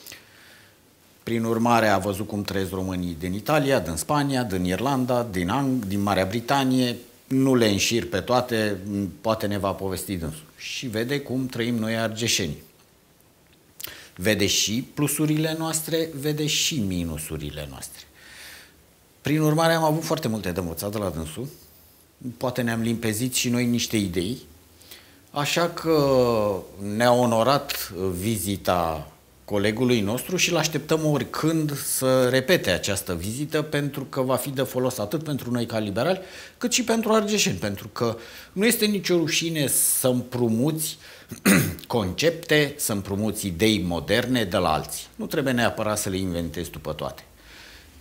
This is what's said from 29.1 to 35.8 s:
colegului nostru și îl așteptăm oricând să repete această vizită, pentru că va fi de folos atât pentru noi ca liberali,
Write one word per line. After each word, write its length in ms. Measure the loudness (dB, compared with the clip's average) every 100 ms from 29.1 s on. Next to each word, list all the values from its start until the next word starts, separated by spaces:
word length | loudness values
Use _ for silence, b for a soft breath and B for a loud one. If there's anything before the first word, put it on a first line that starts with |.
| -18 _ -18
colegului 560 | -4 0 2 2 2 4
nostru 360 | 2 -2 -2 0
și 140 | 2
îl 60 | 2
așteptăm 500 | 0 -2 0 0 2
oricând 720 | 0 -2 -2 0 2 0 -2
să 500 | -4 0 4 4 4
repete 420 | 2 4 2 4
această 440 | 0 0 -4 -2
vizită, 480 | -4 -4 -4 -4 -2
pentru 420 | -2 -2 -2 -6
că 160 | -6 -2
va 160 | 0 0
fi 140 | -2
de 120 | -4
folos 360 | -2 0 -2 -2
atât 240 | -4 -4
pentru 280 | -4 -6 -2
noi 160 | -2 -2
ca 120 |
liberali, 420 | -2